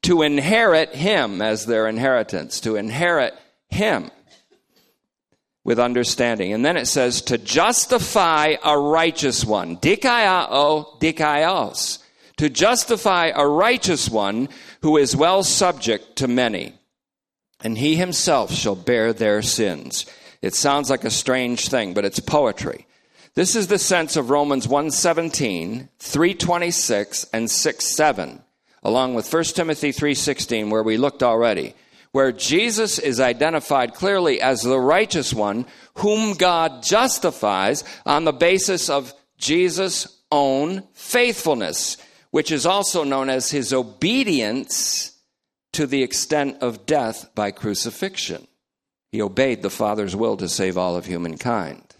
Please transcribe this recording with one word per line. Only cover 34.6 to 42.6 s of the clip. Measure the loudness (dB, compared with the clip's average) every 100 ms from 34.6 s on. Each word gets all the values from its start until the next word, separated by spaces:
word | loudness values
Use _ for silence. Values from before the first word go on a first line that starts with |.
the | 2 2
righteous | 4 2 2 -2 -4
one | -2 -2 -2 -8 -14 -20
whom | -4 -2 0 -2
God | 0 0 2 0 -2
justifies | 0 2 2 0 -2 -2 -2 2 0 0 -6 -10 0
on | 2
the | 2
basis | 2 2 4 0 -2 0
of | -2 -4 -16 _ _
Jesus' | -2 2 2 0 -4 -4 -8 _ _
own | 0 2 0 -2 -4 -10
faithfulness, | _ -4 0 2 0 -2 0 -2 -4 -6 -8 -14 _ _
which | -2 0
is | 0